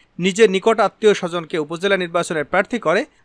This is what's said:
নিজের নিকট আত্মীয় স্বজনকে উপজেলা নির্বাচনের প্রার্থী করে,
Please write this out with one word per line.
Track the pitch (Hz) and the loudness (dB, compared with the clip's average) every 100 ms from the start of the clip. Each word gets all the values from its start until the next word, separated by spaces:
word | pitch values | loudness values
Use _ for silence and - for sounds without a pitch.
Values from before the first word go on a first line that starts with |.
| _ - | _ -4
নিজের | 185 190 214 | -2 4 4
নিকট | 190 220 220 | 4 0 2
আত্মীয় | 196 - 214 | 0 2 2
স্বজনকে | 202 175 170 160 170 | 2 -2 -6 -6 -6
উপজেলা | 147 165 196 190 | -6 -4 -2 -2
নির্বাচনের | 175 175 165 160 | -2 -4 -2 -4
প্রার্থী | 143 185 202 233 | -2 -2 -2 -2
করে, | 156 190 302 _ | 0 -2 -2 _